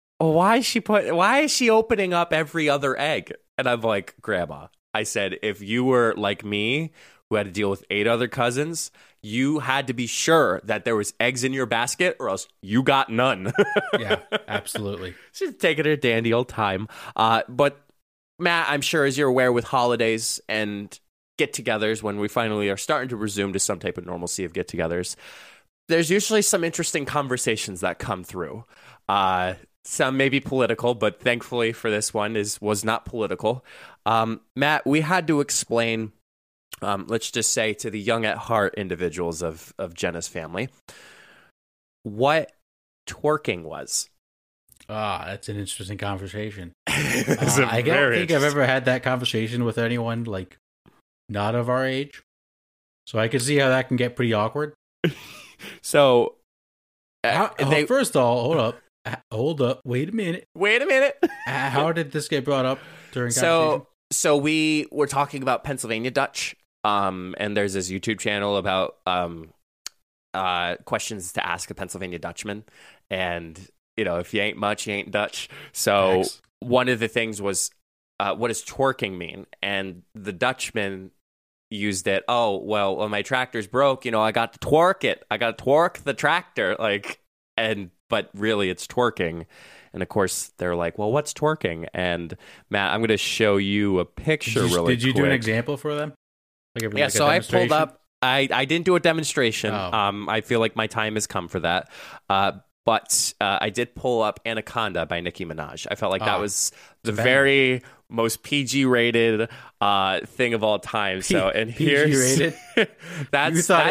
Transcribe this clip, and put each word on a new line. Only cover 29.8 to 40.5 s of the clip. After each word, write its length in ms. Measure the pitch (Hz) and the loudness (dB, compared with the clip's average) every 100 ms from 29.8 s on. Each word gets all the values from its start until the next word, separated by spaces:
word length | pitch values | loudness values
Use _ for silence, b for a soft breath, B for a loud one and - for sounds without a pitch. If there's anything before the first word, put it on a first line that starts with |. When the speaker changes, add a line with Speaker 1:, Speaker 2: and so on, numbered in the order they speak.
Speaker 1:
some 320 | - - 135 135 | -8 -2 0 2
may 120 | 135 | 2
be 100 | 135 | 0
political, 560 | - 131 113 113 120 | 0 0 0 2 0
but 240 | 117 107 - | 2 0 0
thankfully 520 | 127 120 - 123 113 | 0 -2 -2 -2 -2
for 180 | 113 117 | -2 -2
this 240 | 104 - | -2 -2
one 220 | 110 107 110 | -2 -2 -2
is, 240 | 104 - | -4 -4
was 240 | 104 104 | -2 0
not 200 | 110 117 - | 0 -2 -4
political. 580 | 117 101 92 110 127 B B B B 107 | -4 -4 -2 -2 -2 B B B B 0
Um, 340 | 113 113 113 _ | 2 0 -4 _
Matt, 320 | 131 143 151 131 | 0 2 2 2
we 140 | 151 | 2
had 260 | 156 180 160 | 2 0 2
to 120 | 147 | 0
explain, 720 | 143 - - 117 117 113 110 - _ _ _ _ _ - | 0 -2 0 0 2 -2 -4 -10 _ _ _ _ _ -8
um, 240 | 104 98 87 | -4 -4 -2
let's 240 | 113 - | -4 -2
just 200 | 120 107 | -2 0
say 200 | 123 110 | 0 0
to 160 | 104 113 | -2 -6
the 80 | 104 | -4
young 260 | 101 113 | 0 0
at 120 | 110 82 | 0 -2
heart 380 | - 110 98 - | 0 2 2 0
individuals 680 | 95 87 87 85 85 80 | -4 -2 -2 -2 -4 -4
of, 320 | 85 80 - - | -6 -8 -14 -10
of 160 | 90 | -10
Jenna's 340 | 87 92 82 - | -4 -4 -4 -8
family, 400 | 87 80 | -10 -8